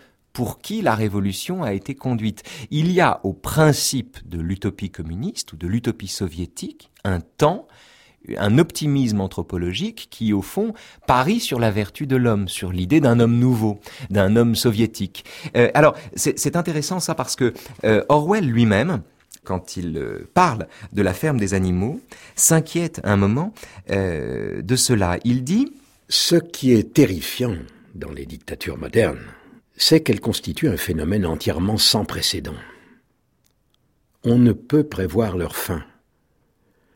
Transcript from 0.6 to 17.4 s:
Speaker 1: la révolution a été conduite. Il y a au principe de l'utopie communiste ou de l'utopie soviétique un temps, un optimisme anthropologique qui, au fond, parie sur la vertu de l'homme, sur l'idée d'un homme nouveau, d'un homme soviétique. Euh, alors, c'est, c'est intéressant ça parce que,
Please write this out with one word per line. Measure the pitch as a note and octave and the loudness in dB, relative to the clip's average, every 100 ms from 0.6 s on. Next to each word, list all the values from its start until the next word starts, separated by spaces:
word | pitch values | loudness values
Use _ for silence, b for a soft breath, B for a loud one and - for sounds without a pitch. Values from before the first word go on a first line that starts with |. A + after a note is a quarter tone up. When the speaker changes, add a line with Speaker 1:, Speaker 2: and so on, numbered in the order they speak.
| - A3 | -10 -2
Speaker 1:
la | D#3+ | 0
révolution | A2 G#2+ G2+ G2 F#2+ - F#3 | 0 0 -2 -4 -4 -6 -6
a | C3 | -4
été | G2 - C3 | -4 -6 -8
conduite. | C3 A#2 A2 - B B A#2 | -4 -2 -4 -6 B B -6
Il | D3+ E3+ | -2 2
y | F3+ | 2
a | C#3+ - | 2 0
au | G2 | -4
principe | - - D3+ D#3 C#3 - C3 - - E2 | -6 -4 4 4 4 0 -4 -6 -14 -12
de | E2 | -8
l'utopie | E2+ F#2+ G2+ - F#2 | -6 -4 -4 -6 -10
communiste | - D#2+ F2 F3+ - - | -10 -10 -8 -8 -8 -12
ou | D#2+ | -10
de | E2+ | -4
l'utopie | A#2 A#2+ - G2 | -2 -2 -6 -10
soviétique | - F#2 E2 E2+ - - - _ _ G2+ | -6 -6 -6 -10 -10 -14 -14 _ _ -4
un | F2+ | -4
temps, | - - D3+ G3+ - b b b b b - - | -6 0 0 0 -8 b b b b b -12 -2
un | G2+ B2+ | 2 4
optimisme | E3+ - D3+ C#3 A#2+ G#2 | 4 0 -2 0 2 0
anthropologique | F#2+ - E2 F2+ F2 F#2 G#3+ A3 - | -2 -6 -6 -4 -4 -4 -6 -8 -18
qui, | - A2 | -4 0
au | G2+ | 0
fond, | F2+ - A3+ G#3+ B B - | -2 -4 -4 -6 B B 0
parie | B2+ C3+ A#3 | 2 2 0
sur | - B2 | -2 0
la | A#2 | 2
vertu | G2+ G2+ - C#3 | 0 -4 -6 -2
de | C3 | 2
l'homme, | A#2+ G#2 F#2 | 2 2 -2
sur | - F#2 | -6 -6
l'idée | F#2 F#2 D#3+ | -4 2 4
d'un | C#3+ A#2 | 6 6
homme | A#2 A#2+ | 4 4
nouveau, | B2+ A#2 A2 G2+ B B B | 4 2 0 -2 B B B
d'un | G2 F#2+ A2+ | 2 4 6
homme | A#2 G#2+ | 4 2
soviétique. | B2+ G#2+ A2 - G2 - - B B A#2+ | 2 2 0 -2 -8 -8 -20 B B 2
Euh, | A#2+ | 4
alors, | C#3+ D3+ - B - | 6 4 4 B -4
c'est, | D3+ - | -2 -2
c'est | C#3+ E3+ | -2 -2
intéressant | E3 D3+ D3 F#3 | -2 -4 -4 -6
ça | E3+ D#3 | -4 -4
parce | B2+ | -6
que, | - | -2